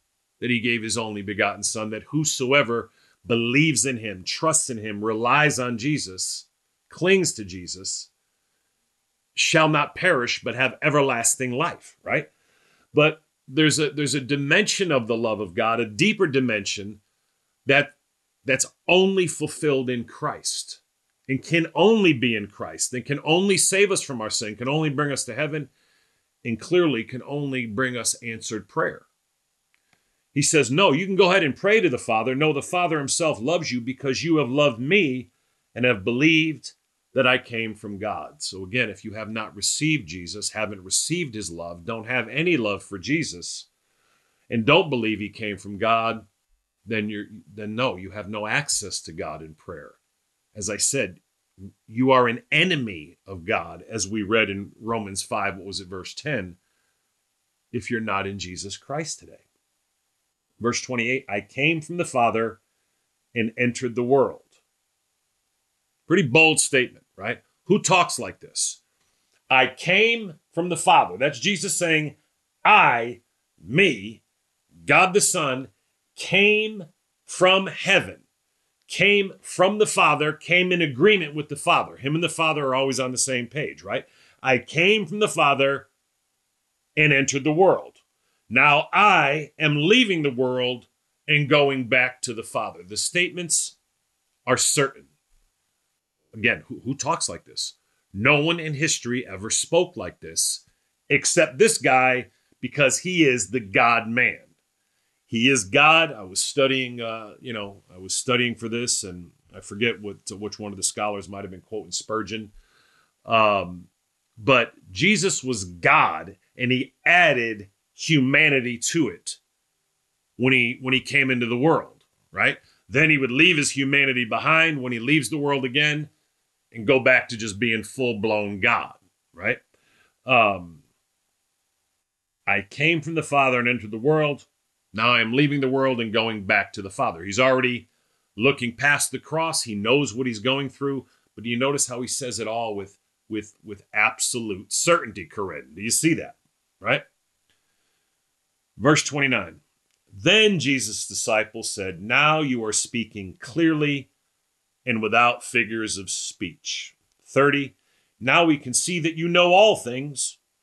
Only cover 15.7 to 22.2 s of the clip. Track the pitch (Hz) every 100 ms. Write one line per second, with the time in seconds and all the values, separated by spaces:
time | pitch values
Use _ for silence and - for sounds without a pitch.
15.7 | 117 113 104 190 220 185 131 127 107 98
16.7 | - 101 104 _ _ _ _ _ _ 127
17.7 | 139 143 _ _ _ _ _ - 131 -
18.7 | _ - 180 190 190 170 - 147 - 151
19.7 | 135 127 123 113 - 147 107 - - -
20.7 | - _ _ _ _ - 135 - 165 160
21.7 | 147 196 226 185 131